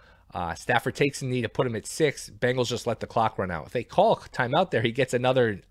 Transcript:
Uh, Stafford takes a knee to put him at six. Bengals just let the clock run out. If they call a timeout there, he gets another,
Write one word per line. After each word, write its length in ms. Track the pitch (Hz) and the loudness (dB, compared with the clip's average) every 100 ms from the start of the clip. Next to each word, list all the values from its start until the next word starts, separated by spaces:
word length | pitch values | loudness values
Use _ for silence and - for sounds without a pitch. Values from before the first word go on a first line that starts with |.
| - - _ | -20 -20 _
Uh, 200 | 92 85 | -6 -6
Stafford 420 | 85 - 120 131 - | -4 0 0 2 0
takes 280 | 147 - | 0 0
a 20 | 135 | -4
knee 160 | 127 | -2
to 80 | 110 | -2
put 180 | - 127 | -2 -2
him 80 | 110 | -2
at 100 | - | -6
six. 440 | - 151 - - | 0 0 0 -10
Bengals 380 | - 123 127 117 | -2 0 2 0
just 200 | 117 120 | -2 -2
let 140 | 110 | -4
the 60 | 104 | -2
clock 300 | 120 110 - | 0 0 0
run 140 | 92 | -4
out. 140 | 82 67 | -4 -6
If 80 | |
they 100 | 123 | -6
call 300 | - - 220 | -2 2 4
a 160 | 185 - | 2 -2
timeout 420 | - 123 147 185 | -4 0 0 0
there, 100 | 117 | 0
he 100 | 117 | 0
gets 220 | 123 127 | 0 0
another, 480 | 123 127 131 117 98 - | 0 2 4 2 0 -8